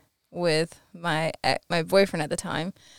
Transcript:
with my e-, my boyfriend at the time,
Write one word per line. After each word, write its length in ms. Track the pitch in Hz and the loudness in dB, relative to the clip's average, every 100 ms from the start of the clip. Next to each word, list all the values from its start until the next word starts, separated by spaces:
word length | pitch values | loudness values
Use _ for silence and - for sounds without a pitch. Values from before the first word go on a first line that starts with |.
| _ _ _ | _ _ _
with 500 | 170 175 156 165 - _ | -2 2 2 0 -6 _
my 380 | 175 170 156 160 - | -8 -2 0 -2 -2
e-, 120 | - - - | 0 0 0
my 140 | 170 | -2
boyfriend 400 | 165 196 196 170 | 2 4 4 2
at 80 | 156 | -4
the 60 | 175 | -4
time, 360 | 175 - 170 - - | -4 -4 -6 -10 -20